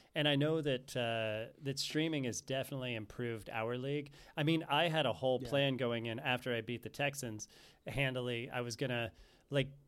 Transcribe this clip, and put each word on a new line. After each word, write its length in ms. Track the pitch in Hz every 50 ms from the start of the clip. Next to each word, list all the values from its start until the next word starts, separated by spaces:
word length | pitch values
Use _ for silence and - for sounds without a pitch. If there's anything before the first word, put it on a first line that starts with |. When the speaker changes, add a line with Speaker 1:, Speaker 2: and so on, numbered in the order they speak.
| - - -
Speaker 1:
And 120 | 160 147
I 100 | 151 143
know 260 | 139 147 156 160 160
that, 340 | 143 147 131 123 - - -
uh, 560 | 127 117 117 117 113 110 110 107 110 117 - - - 147
that 140 | 139 135 139
streaming 460 | - - - 156 160 165 156 143 131
has 160 | 120 101 -
definitely 540 | - - 131 135 127 - 143 131 127 127 120
improved 560 | 110 104 - - - 123 120 113 107 104 -
our 260 | - 113 110 117 123
league. 340 | 127 127 139 143 151 147 143 - - - - - 160
I 40 |
mean, 220 | 143 156 165 160 - -
I 180 | 143 151 170 170
had 160 | 160 160 139
a 80 | 120
whole 260 | 107 - 131 131 127 123
Speaker 2:
Yeah. 80 | 131 -
Speaker 1:
plan 260 | 143 139 139 139 131
going 300 | 120 127 117 117 117 113
in 120 | 117 113 123
after 360 | 156 135 123 123 - 127 120
I 80 | 117
beat 180 | 110 120 120 113
the 60 | - -
Texans 580 | - - 143 139 139 - 131 113 110 104 - - - - - - - _ -
handily. 640 | - 101 135 139 131 127 127 123 123 120 117 123 -
I 120 | - 123
was 140 | 120 120 110
gonna, 360 | - 139 123 123 120 117 107 - - - - - _ _ -
like, 160 | 139 139 135 143 - - -